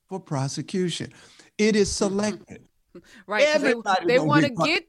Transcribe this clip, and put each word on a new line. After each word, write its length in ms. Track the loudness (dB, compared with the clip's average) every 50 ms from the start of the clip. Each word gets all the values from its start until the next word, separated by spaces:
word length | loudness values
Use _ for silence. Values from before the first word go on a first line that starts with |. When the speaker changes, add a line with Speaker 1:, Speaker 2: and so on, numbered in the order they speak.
| _
Speaker 1:
for 120 | _ -14 -14
prosecution. 920 | -8 -6 -4 -4 -4 -4 -6 -8 -8 -6 -4 -4 -2 -4 -4 -8 -10 -12 -14 -20 -20 -20 -20 -20 -20 _ _
It 180 | 0 2 2 4
is 160 | 2 0 0
selective. 680 | 0 -2 -2 -2 -2 -2 -4 -4 -6 -8 -14 -20 -20 -20 -20
Speaker 2:
<laughs> 60 | _ _ _ _ _ -20 -20 -20 -20 -20 -20 -10
Right, 180 | -4 2 2 4
'cause 160 | 4 4 2
they, 80 | 2 0
Speaker 1:
Everybody 360 | 0 0 0 0 0 0 2
Speaker 2:
they 80 | 2 2
Speaker 1:
don't 120 | 2 2
Speaker 2:
wanna 220 | 4 4 4 2 2
Speaker 1:
get 80 | 0
pu- 80 | 0 0
Speaker 2:
get 220 | 0 0 -2 -4